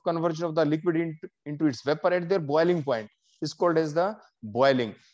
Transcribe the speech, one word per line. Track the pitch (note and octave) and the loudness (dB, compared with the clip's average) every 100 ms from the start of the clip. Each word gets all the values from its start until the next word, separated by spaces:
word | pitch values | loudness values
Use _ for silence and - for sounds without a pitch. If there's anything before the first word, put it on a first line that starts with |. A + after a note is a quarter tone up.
| F3 | -2
conversion | E3 E3+ D#3+ | -2 -2 -2
of | E3+ | -2
the | D#3 D3+ | 0 2
liquid | D#3 E3+ E3 | 2 0 -2
into, | E3 D#3 - _ C#3+ | -4 -8 -16 _ -12
into | D3 D#3 | -2 -2
its | A#2+ C#3 | 0 -2
vapor | D#3 F3+ | 0 0
at | F3+ E3+ | 0 0
their | G3 C#3+ | -2 0
boiling | D3+ E3+ F3 | 2 2 2
point | C#3 A2+ G#2+ _ _ _ | 0 -4 -6 _ _ _
is | D3+ | -10
called | - F3 D#3+ | 0 2 2
as | D#3+ | 0
the | D3+ F#3+ G#3+ - _ G#2+ A2+ | 0 -2 -4 -16 _ -8 2
boiling। | C3+ B2+ A2 - _ | 4 4 0 -6 _